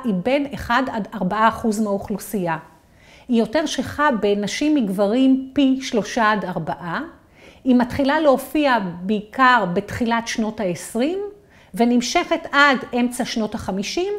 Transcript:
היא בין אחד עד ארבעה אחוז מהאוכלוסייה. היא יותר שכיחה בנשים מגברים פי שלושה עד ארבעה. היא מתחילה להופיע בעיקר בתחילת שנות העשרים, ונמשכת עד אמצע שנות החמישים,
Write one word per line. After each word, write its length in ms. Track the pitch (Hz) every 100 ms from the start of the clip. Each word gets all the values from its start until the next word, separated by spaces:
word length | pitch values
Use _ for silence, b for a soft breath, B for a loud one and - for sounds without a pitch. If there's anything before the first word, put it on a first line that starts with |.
היא 100 | 254
בין 320 | 185 247 285 285
אחד 280 | - - 240 262
עד 160 | 226 190
ארבעה 340 | 220 185 208 226
אחוז 320 | 220 226 208
מהאוכלוסייה. 760 | 214 196 202 196 - 208 170 156 - _ _ b b b b
היא 100 | 226
יותר 280 | 226 311 302
שכיחה 420 | - 262 - 294 220
בנשים 540 | 202 208 202 - 294
מגברים 760 | 302 202 190 202 247 262 262 -
פי 260 | - 269 262
שלושה 500 | - 226 190 254 214
עד 120 | 208
ארבעה. 580 | 185 170 156 165 170 190 330 - B B B B
היא 120 | 254 247
מתחילה 440 | 247 - 269 311
להופיע 580 | 302 262 - 311 285 233 185 175
בעיקר 640 | 185 214 - - 254 240 180
בתחילת 560 | 180 - - 233 233 226
שנות 320 | - 214 214
העשרים, 580 | 190 170 - 226 285 381 403 - b b b
ונמשכת 720 | 190 240 247 240 339 - 330 -
עד 260 | 285 285 262 -
אמצע 300 | 247 247 247
שנות 300 | 226 233 208
החמישים, 580 | 220 - 190 202 349 381